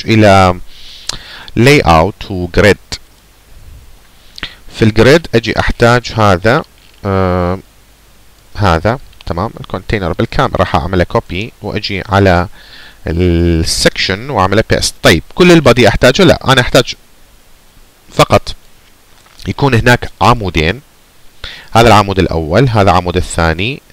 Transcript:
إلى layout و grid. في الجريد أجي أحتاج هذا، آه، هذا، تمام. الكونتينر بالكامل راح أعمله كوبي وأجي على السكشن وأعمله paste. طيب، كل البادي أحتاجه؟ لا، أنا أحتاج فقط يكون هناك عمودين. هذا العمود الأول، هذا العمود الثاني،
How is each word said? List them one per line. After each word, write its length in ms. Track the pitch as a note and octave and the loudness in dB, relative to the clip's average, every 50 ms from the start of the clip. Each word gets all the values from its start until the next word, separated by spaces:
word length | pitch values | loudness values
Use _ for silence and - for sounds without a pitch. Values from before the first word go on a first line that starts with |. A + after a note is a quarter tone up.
| - | 0
إلى 560 | - A2+ A2 G#2 G#2 G2 G2 F#2+ F#2 F2+ F2+ - - - - - - - - - - - - - - - - - - - A2 | 0 2 4 6 6 6 6 4 4 2 -2 -6 -16 -18 -18 -20 -20 -20 -20 -16 -14 -14 -14 -14 -18 -20 -20 -18 -10 -4 0
layout 720 | A#2 C3+ D3 D3 - E2 E2 D#2+ E2 G2 - - - - | 2 2 4 4 4 4 4 4 2 0 -6 -10 -12 -10
و 180 | G2+ F2+ F2+ E2+ - | -8 -8 -8 -4 -2
grid. 420 | F2+ F#2 G2+ F2+ - - - - - - _ _ _ _ _ _ _ _ - - - - - - - - - - - - - _ - - - - - - - - - - - - | 2 2 2 2 0 -2 -16 -16 -16 -16 _ _ _ _ _ _ _ _ -20 -20 -20 -20 -20 -20 -20 -20 -20 -20 -20 -20 -20 _ -20 -20 -20 -20 -16 -16 -16 -16 -18 -20 -12 -6
في 80 | - A2+ | -2 0
الجريد 460 | A2 G#2+ - A2 B2 D3 E3+ E3 - - | 0 2 4 4 4 4 2 2 0 -4
أجي 260 | A#2 A#2 A2+ - - | -2 -2 -2 -4 -4
أحتاج 520 | - - - - A#2 A#2 B2 B2 A#2 - - | -2 -2 -2 0 2 2 2 2 0 -4 -4
هذا، 520 | A2+ G#2+ G2+ F#2+ F2+ F#2+ A2 B2 D#3+ - _ _ _ _ - _ - - | 0 2 2 2 2 2 0 0 0 -2 _ _ _ _ -20 _ -12 -6
آه، 540 | G2+ G2 F#2+ F#2+ F2+ F2+ F#2 F2 F2 F#2 F#2+ - _ _ _ _ _ _ _ _ _ _ _ _ - - _ _ - - | -4 -2 -2 0 0 0 -2 -2 -2 -4 -6 -10 _ _ _ _ _ _ _ _ _ _ _ _ -20 -20 _ _ -16 -8
هذا، 440 | - G#2 F#2+ E2 D#2 D#2+ G#2 A#2+ C#3 - - - - - | -2 0 0 0 2 0 -2 -4 -4 -8 -16 -20 -16 -10
تمام. 240 | - E2 E2+ G2 A2+ - - | -8 -6 -6 -6 -8 -10 -12
الكونتينر 520 | - - - F#2+ F#2 - - G#2 F#2 D#2+ E2 | -16 -12 -12 -12 -8 -6 -6 -4 -4 -4 -4
بالكامل 480 | - A#2 - - - C3+ A#2 - - | -4 -6 -4 -2 -2 -2 -2 0 -2
راح 160 | F#2 - - | -2 0 -2
أعمله 280 | F2+ - F2+ F#2+ F2+ E2+ | -4 -2 -2 -2 -2 -2
كوبي 480 | - - A2+ - - - - G#2+ C3 - _ - | 0 -2 -4 -4 -6 -8 -10 -10 -10 -14 _ -12
وأجي 400 | G2+ D2+ G#2 G2 - G2+ F2+ - - | -10 -10 -8 -8 -8 -8 -8 -6 -2
على 400 | - G2 G2+ F#2+ F2 F2 F2 F2 - - - - - - - - - - - | 0 0 2 2 2 2 0 -2 -8 -18 -20 -20 -20 -20 -20 -20 -20 -14 -8
السكشن 1200 | - F2+ F2 F2+ F2 E2+ E2+ E2+ E2+ E2 D#2+ E2 - - - - - - - - - F#2+ G2 A#2+ C#3+ | -6 -4 -2 0 0 0 0 0 0 0 0 -2 -4 -4 -2 -2 -2 -2 -2 -6 -6 -6 -6 -6 -6
وأعمله 340 | C#3 G#2 F#2 F#2+ G2+ G#2+ A2 - | -2 -2 0 0 0 0 0 0
paste. 240 | - - - - - - - | -2 -2 -4 -4 -6 -2 0
طيب، 200 | C3+ F#2 D#2+ - - - | 0 0 0 -2 -4 -2
كل 180 | - F#3 F3+ E3+ | 2 4 4 4
البادي 360 | E3 C#3+ B2+ A#2+ B2+ A#2 G2+ | 4 4 4 4 4 4 2
أحتاجه؟ 340 | - - - B2+ C3+ - F#3+ | 2 2 2 2 2 4 4
لا، 300 | D3+ - - - - C3 | 2 2 2 0 0 0
أنا 80 | B2+ | 0
أحتاج 340 | A#2+ - - D#3 D#3 - - - _ _ - _ - - _ - _ _ - - _ _ _ - - _ _ _ _ - - | 0 0 0 0 0 -2 -6 -16 _ _ -20 _ -20 -20 _ -20 _ _ -20 -20 _ _ _ -20 -20 _ _ _ _ -8 -2
فقط 420 | - D3 - A2 G2+ - - - - - - - - _ _ _ _ _ _ - _ _ _ _ - - F#2+ | -2 0 2 2 0 0 -2 -14 -16 -16 -20 -20 -20 _ _ _ _ _ _ -20 _ _ _ _ -16 -12 -10
يكون 260 | - - C#3 C#3 B2+ | -6 -4 -2 0 0
هناك 360 | A2 - B2 B2 A#2 - - - - | 0 2 2 0 0 -2 -6 -6 -2
عمودين. 600 | F2 G#2+ B2 A#2+ G#2+ F#2 D#2+ D#2+ D#2 E2 G2+ C3+ - _ _ _ _ _ _ _ - - - - - - - - - - - | 0 0 0 0 -2 -6 -4 -4 -2 -2 -4 -6 -8 _ _ _ _ _ _ _ -20 -20 -20 -20 -20 -18 -18 -20 -10 -2 0
هذا 160 | A2 A#2+ A#2 | 2 4 6
العمود 300 | G#2 G#2 G2+ G2+ G2 F#2+ | 4 4 2 2 0 -2
الأول، 500 | F2 - - E2 D#2+ D2 E2 A2 C#3 C3 | -2 -2 -2 -4 -4 -2 0 0 2 2
هذا 220 | G#2+ A2 G2 G2 | 2 2 2 2
العمود 260 | F2 F#2 F2 F2+ E2+ | 2 0 0 -2 -2
الثاني، 640 | F2+ F2 - - - E2 E2 D#2+ E2 G2 A#2 C#3+ - _ _ | -4 -4 -4 -4 -2 -2 -2 -2 -2 -4 -6 -8 -10 _ _